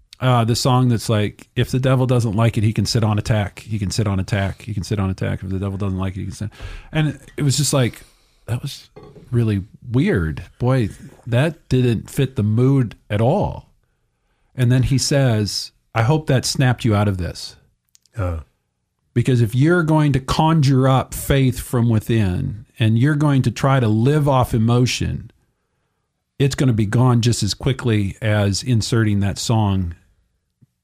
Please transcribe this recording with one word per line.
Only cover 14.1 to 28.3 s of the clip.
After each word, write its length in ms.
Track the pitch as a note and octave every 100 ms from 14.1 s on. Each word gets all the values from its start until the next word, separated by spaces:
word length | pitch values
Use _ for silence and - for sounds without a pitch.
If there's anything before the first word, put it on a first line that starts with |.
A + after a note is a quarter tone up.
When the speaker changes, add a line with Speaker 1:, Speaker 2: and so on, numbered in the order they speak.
| _ _ _ _ -
Speaker 1:
And 160 | B2
then 120 | C3
he 140 | A#2 C3
says, 720 | - C#3+ C3 A2 G2+ - - - _
"I 100 | -
hope 240 | A2+ D#3 D#3
that 180 | C3 -
snapped 400 | - B2+ A#2+ A#2+
you 100 | G2+
out 120 | G#2
of 100 | F#2
this." 380 | E2+ - - - _ _ _ _ _ -
Speaker 2:
Uh. 240 | F2+ D#2+ C#2 _ _ _ _ _ _
Speaker 1:
Because 280 | - A#2+ B2
if 140 | A#2 B2
you're 260 | D3 F3+
going 320 | D#3 D#3 D3+
to 60 | C3
conjure 680 | C3 - D#3+ E3 C3+ C3+ C3
up 240 | C3 -
faith 480 | - - C#3 C3 -
from 300 | - B2 A#2
within 800 | A2 - A#2 G2+ F2+ F#2+ G2+ - -
and 220 | A2 A2+
you're 160 | C3+ D3+
going 260 | D3+ C3+
to 80 | A#2+
try 300 | - C#3 C3+
to 80 | A2+
live 420 | G#2+ A#2+ D3+ C#3+
off 240 | C3 A#2+
emotion, 800 | B2 A2+ A#2+ B2+ - F2 E2+ - - _ _ _ _ _ _ _ _ _ -
it's 160 | C#3 -
gonna 180 | C3+
be 120 | A2 G#2
gone 360 | A#2 B2+ A#2+
just 200 | A2+ A2+
as 100 | G2+
quickly 640 | - - B2+ B2+ G#2+ G2 -
as 400 | A2